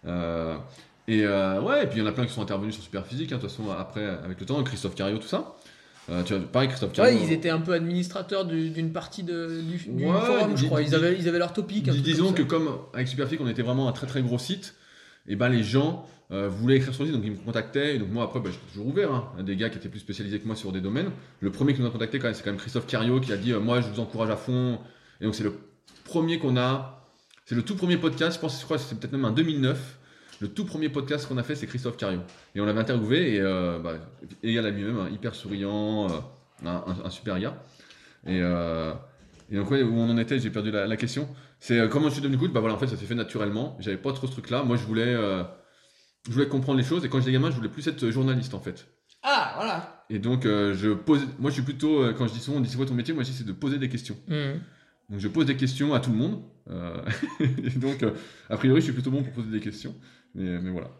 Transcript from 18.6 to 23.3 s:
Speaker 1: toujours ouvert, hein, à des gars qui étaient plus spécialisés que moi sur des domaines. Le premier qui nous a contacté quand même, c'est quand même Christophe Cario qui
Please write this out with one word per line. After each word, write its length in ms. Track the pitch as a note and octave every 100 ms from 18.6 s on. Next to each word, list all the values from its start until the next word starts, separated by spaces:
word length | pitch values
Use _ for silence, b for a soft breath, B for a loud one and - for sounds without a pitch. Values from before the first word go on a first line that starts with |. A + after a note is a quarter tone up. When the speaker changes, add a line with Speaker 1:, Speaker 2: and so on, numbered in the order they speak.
| -
Speaker 1:
toujours 140 | G2+ A2+
ouvert, 260 | E3+ F#3
hein, 180 | B2+ G#2+ F2+
à 40 |
des 120 | F#2+
gars 140 | G2 A2+
qui 80 | A2
étaient 100 | G2+
plus 120 | G#2+
spécialisés 400 | - G2 G2+ G#2
que 60 | A2
moi 100 | G#2+
sur 160 | G2
des 80 | F#2+
domaines. 300 | F#2+ A#2+ F#3+ - B B
Le 100 | G2
premier 240 | F#2 C#3
qui 60 | C3
nous 60 | A#2+
a 40 |
contacté 280 | A2 A2+ B2+
quand 80 | B2
même, 80 |
c'est 80 | G#2
quand 80 | G#2
même 100 | G2
Christophe 260 | A2+ B2 -
Cario 340 | A#2 A2+ B2+
qui 120 | B2+